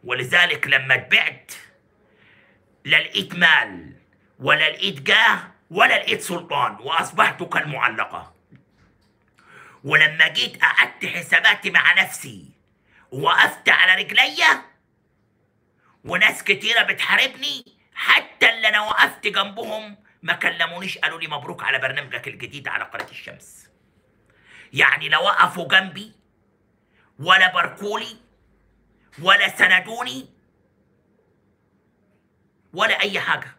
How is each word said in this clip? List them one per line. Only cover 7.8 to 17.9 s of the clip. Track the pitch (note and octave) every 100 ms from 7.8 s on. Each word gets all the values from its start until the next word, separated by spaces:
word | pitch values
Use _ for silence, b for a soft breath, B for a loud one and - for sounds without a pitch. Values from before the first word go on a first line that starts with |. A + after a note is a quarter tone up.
| A2+ A2 G2+ - - _ _ - _ _ _ _ _ _ _ _ B B B B
ولما | C#3 D3+ D#3 D#3 C4
جيت | B3+ A#3+ -
قعدت | - - G#3 - F3+
حساباتي | F3 - E3+ G#3+ G3+ F#3+
مع | E3 D3+ F3+
نفسي، | F#3 - C#3+ G2+ - _ _ _ b b b
وقفت | B2+ C#3+ - - - -
على | D3+ F3+ F#3
رجليا، | G3+ G#3+ C4+ D4 D#4+ - - _ _ _ _ _ _ _ _ _ _ _ _ _
وناس | - F3 G#3+ A#3
كتيرة | - G3 A#3 A#3
بتحاربني، | G#3+ F#3 - G3+ B3+ C4 C#4+ C#4 - _ _